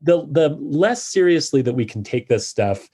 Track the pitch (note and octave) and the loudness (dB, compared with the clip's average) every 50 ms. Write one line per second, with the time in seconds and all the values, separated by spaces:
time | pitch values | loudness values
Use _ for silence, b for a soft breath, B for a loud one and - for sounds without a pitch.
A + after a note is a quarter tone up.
0 | D3+ D#3+ F3 E3+ D3+ D#3 D3 E3 D#3+ D3 D3 E3 C#3 D3 C#3 D3+ F3+ A3 A#3+ A#3 | 2 2 2 2 0 0 0 2 2 2 0 -4 -6 -4 0 2 2 2 0 -2
1 | - - - F#3+ F3+ F3+ E3+ D#3+ D#3+ - - C3+ B2 B2 A#2 B2 A#2 A2 - A2+ | -6 -4 0 2 4 4 4 2 2 0 0 0 0 0 -2 -2 -4 -4 -6 -10
2 | G2+ - - B2 A#2 - A#2+ G#2+ G#2+ - - - G#2 G2+ G2 G2 - - | -8 -6 -6 -6 -2 0 0 0 -2 -2 -4 -2 -2 0 -2 -4 -8 -12